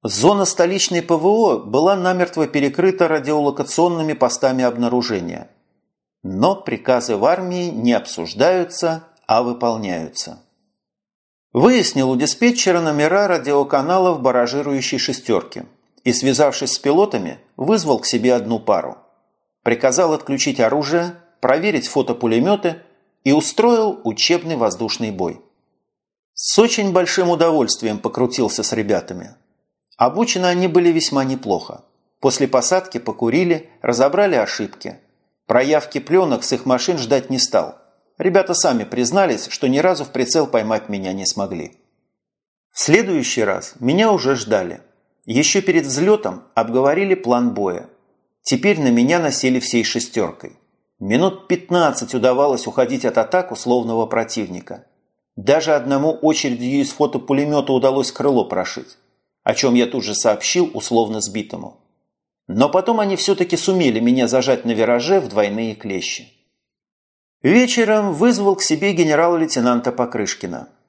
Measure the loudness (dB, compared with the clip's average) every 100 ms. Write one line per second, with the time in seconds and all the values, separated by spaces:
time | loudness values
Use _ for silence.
0 | -6 4 4 4 0 2 0 2 -2 -2
1 | 0 2 4 4 2 2 0 2 4 2
2 | 0 0 -2 -2 -2 0 0 2 0 2
3 | 0 0 0 0 0 -2 -4 2 2 2
4 | -4 0 0 2 0 2 0 0 0 0
5 | -2 -4 -6 -12 -16 _ _ _ _ _
6 | _ _ -10 0 2 2 -4 -4 2 0
7 | 2 0 2 0 -2 -4 -4 -2 0 0
8 | -2 -10 -10 0 2 2 -2 -4 -4 -4
9 | -10 _ 0 0 0 -2 -2 -2 -6 -6
10 | -8 -12 -12 -16 _ _ _ _ _ _
11 | _ _ _ _ _ 4 4 4 2 0
12 | 0 0 0 2 2 2 2 2 0 2
13 | 2 2 2 0 2 0 2 0 2 2
14 | 2 2 2 2 0 -2 -2 -4 -2 -4
15 | -4 -6 0 -2 -2 -16 -18 _ _ _
16 | -2 0 0 2 2 0 -6 -4 0 2
17 | 2 -2 -6 -12 _ -6 0 0 2 0
18 | 0 0 2 0 0 -4 0 -2 -2 -14
19 | _ _ _ _ _ _ -2 0 2 2
20 | 2 0 -4 -4 -2 2 2 2 0 -2
21 | -2 -8 _ _ 0 2 2 -2 -2 -2
22 | -2 -2 0 2 2 0 -2 -6 _ _
23 | _ _ 0 2 2 2 4 4 0 -2
24 | -8 -2 0 0 -2 -2 -2 -2 -6 -4
25 | -8 -4 -6 -6 _ _ _ _ _ _
26 | _ _ _ -8 0 2 2 2 0 0
27 | 0 0 0 2 2 2 0 -2 -4 -4
28 | -6 -2 -2 0 -4 -2 -4 -4 -2 -2
29 | -4 -14 -14 -20 _ _ _ _ _ _
30 | 0 0 -2 0 0 2 2 4 4 2
31 | 0 -2 -2 -6 -4 -4 -4 -20 _ _
32 | _ _ 0 2 2 2 2 -2 -2 -8
33 | -8 -2 0 0 0 -2 -4 _ -4 2
34 | 2 4 2 2 0 -4 -8 -10 -18 -18
35 | _ _ _ _ 0 2 4 0 0 -10
36 | 2 2 2 0 -2 -4 0 0 0 -2
37 | 0 0 0 -4 0 0 -2 -10 _ _
38 | _ -4 0 2 0 0 0 0 -2 -2
39 | 0 2 2 0 -6 -4 -2 2 2 0
40 | -4 -4 0 0 2 0 0 -4 -4 -6
41 | -6 -6 -6 -6 -6 -8 -12 _ _ _
42 | _ _ _ _ _ _ _ -6 2 2
43 | 4 -2 -2 0 0 -2 -8 -6 0 2
44 | 4 2 0 -2 0 -2 -2 -10 _ _
45 | _ _ -2 0 2 2 2 0 0 0
46 | 2 2 0 -10 _ -4 0 2 2 0
47 | 0 -2 0 0 0 -2 -4 -4 -12 _
48 | _ _ _ _ -4 0 2 2 2 2
49 | 4 2 0 -2 0 -2 0 -2 -2 -4
50 | -4 -4 -4 -6 -20 _ _ _ _ _
51 | -2 0 0 -2 -4 -4 0 0 2 0
52 | -6 0 2 2 2 0 -2 -2 -2 0
53 | -2 0 0 -2 -2 -8 -2 0 0 -4
54 | -2 -2 -4 -6 -8 -10 -14 -20 _ _
55 | _ _ _ -4 2 2 2 0 0 0
56 | 0 0 0 0 -2 -4 -2 -2 -2 -2
57 | -2 -2 -2 -2 0 -2 0 2 2 0
58 | -4 -2 0 2 0 -4 -6 -10 -16 -20
59 | _ _ _ _ -4 0 2 2 2 -4
60 | -6 0 0 0 0 0 0 -4 0 0
61 | 0 -4 -6 -8 -10 -14 -16 _ _ _
62 | _ _ _ _ -6 0 2 2 0 0
63 | 0 0 0 0 0 0 0 2 2 2
64 | 2 2 2 2 2 0 0 0 2 2
65 | 2 0 2 0 0 -2 -6 -8 -8 -8
66 | -8 -10 -16 _ _ _ _ _ _ _
67 | _ _ _ _ 4 4 4 2 2 2
68 | 0 2 2 4 0 0 -2 0 0 2
69 | 2 4 2 2 0 0 0 0 -2 -2
70 | -4 -4 -6 -6 -10 -12 -14 _